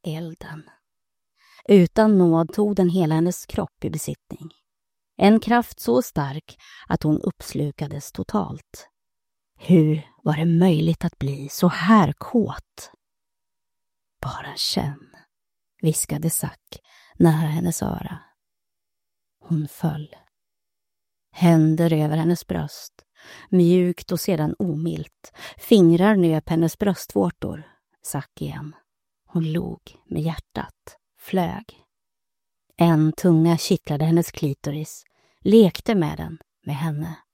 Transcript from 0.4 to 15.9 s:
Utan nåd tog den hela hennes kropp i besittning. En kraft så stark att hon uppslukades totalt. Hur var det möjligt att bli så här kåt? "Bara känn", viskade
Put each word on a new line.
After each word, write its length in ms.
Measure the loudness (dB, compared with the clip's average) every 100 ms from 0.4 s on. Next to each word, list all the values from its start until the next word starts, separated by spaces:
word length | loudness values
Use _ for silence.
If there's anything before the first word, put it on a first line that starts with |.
| -16 -18 -20 _ _ _ _ _ _ _ _ _ 4
Utan 500 | 6 6 4 4 6
nåd 340 | 4 2 0
tog 240 | -2 -2 2
den 140 | 0
hela 240 | 2 0
hennes 320 | 0 -2 -4 -8
kropp 380 | -8 -8 _
i 60 | -10
besittning. 600 | -8 -10 -12 _ -18 -18 _ _ _ _ _ _ 2
En 240 | 4 4
kraft 400 | 2 0 0 -8
så 220 | -2 -2
stark 540 | -2 -6 -6 -8 -14 -20 -20 -20 -8
att 140 | -2
hon 180 | 0 0
uppslukades 920 | -2 -8 -10 -6 -6 -6 -10 -10 -12
totalt. 760 | -12 -6 -4 -6 -12 _ -20 -20 _ _ _ _ _ _ _
Hur 480 | 4 4 4 -2 -6 _
var 140 | -4 -2
det 80 |
möjligt 600 | 2 4 4 2 0 -2
att 140 | -6 _
bli 300 | -8 -8 -12
så 200 | 0 0
här 440 | 0 4 4 4
kåt? 800 | -2 -4 -2 -2 -8 _ -20 -20 _ _ _ _ _ _ _ _ _ _ _ _ _
"Bara 360 | -12 -12 -14 -8
känn", 600 | -6 -4 -6 -10 -20 _ _ _ _ _ _ _
viskade 480 | -2